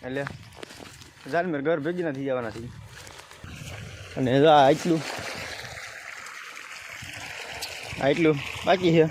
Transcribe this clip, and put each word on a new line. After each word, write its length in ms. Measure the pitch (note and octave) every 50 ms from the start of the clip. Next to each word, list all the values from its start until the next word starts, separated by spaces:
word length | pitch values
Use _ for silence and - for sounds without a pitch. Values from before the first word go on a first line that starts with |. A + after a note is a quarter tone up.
| -
એટલે 160 | B2+ C3 C#3 C#3 C#3 - - - - - - - - - - - - - - - - - - - C#3
જાનમેર 300 | C3+ E3+ F3 F#3 D#3 C#3 C3+
ઘર 140 | D3+ E3+ D#3+ C#3
ભેગીના 280 | D#3+ F3+ F3+ F3 D#3+ C3+
થઈ 120 | C3+ C#3 C3+
જવાના 260 | C3 B2+ A#2+ A2 G#2+
છે. 40 | A#2 A#2 B2 - - - - - - - - - - - - - - - - - - - - - - - - - - - - -
અને 140 | C#3+ C3+ A#2+ B2 C#3
જો 80 | C#3+ D#3+ D3+ D3
આ 100 | C3+ C3+ D#3+
એટલું, 280 | D3 - F3 E3 D#3+ C3+ - - - - - - - - - - - - - - - - - - - - - - - - - - - - - - - - - - - - - - - - - - - - - - - - - - - - - - - - - - -
આ 60 | C#3 C#3
એટલું 240 | D3+ D#3+ E3 D#3 D3+ C#3 - - - - -
બાકી 260 | - F3+ F#3 F3+ F3 E3
છે. 80 | E3+ D#3 D#3+